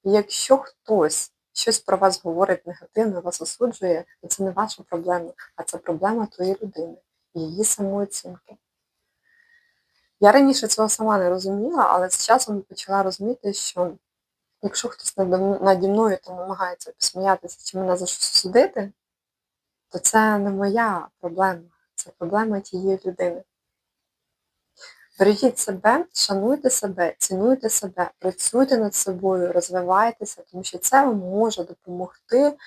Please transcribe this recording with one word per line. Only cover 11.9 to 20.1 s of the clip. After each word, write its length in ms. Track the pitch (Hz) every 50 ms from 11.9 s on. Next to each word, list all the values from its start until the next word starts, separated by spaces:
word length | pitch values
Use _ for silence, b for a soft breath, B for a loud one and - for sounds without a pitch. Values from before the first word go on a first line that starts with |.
| - 180 185 185
з 160 | - - -
часом 360 | - 226 262 - 214 208 196 190
почала 400 | - 185 - - - 196 196 190
розуміти, 500 | 190 185 - 196 226 262 - - 202 196
що 400 | - - - - 180 180 175 151 - _ _ _ _ _ _ _ _ _ _ _ _ -
якщо 260 | 202 - - - 233
хтось 280 | - - - - -
надо 200 | - 190 180 180
м-, 220 | 185 190 196 196 185 185
наді 260 | 196 190 175 185 190
мною 300 | 202 220 226 214 190 - -
там 120 | 185 185
намагається 560 | 180 180 190 190 190 190 180 175 - - 165 -
посміятися 680 | _ - - - 185 190 196 190 - - 175 - - -
чи 140 | - - 185
мене 180 | 190 185 180
за 100 | 180 180
щось 260 | 175 - - - - -
судити, 600 | - - 185 190 247 320 392 - 226 202 202 - _ _ _ _ _ _ _ _ _ _ _ _ _ _ _ _ _ _ _
то 100 | - 180
це 400 | - -